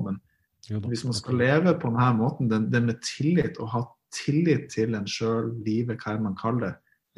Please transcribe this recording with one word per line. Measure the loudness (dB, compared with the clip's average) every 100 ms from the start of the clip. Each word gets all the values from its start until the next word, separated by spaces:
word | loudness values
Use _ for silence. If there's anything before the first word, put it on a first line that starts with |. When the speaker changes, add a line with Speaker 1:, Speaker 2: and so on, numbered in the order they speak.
Speaker 1:
men | -2 -6 _ _ _ _ -8
Speaker 2:
Jo | -6
da. | -4
Speaker 1:
hvis | -4
man | -4
skal | -4 -2 2
leve | 4 4 4 2
på | 2
denne | 2 4 4
måten, | 2 0 0
den, | 2 2
den | 2 2
med | -2
tillit, | -6 -2 2 2 2 -4
og | -4
ha | -4 -4 _ _
tillit | -8 0 2 4 2 0
til | -2 0 0
en | -4
selv, | -4 -2 0 -2 -4 -2
livet, | -2 -2 -4
hva | -4 -2
man | -2 -2
kaller | -2 -2 -2
det, | -6 _ _ _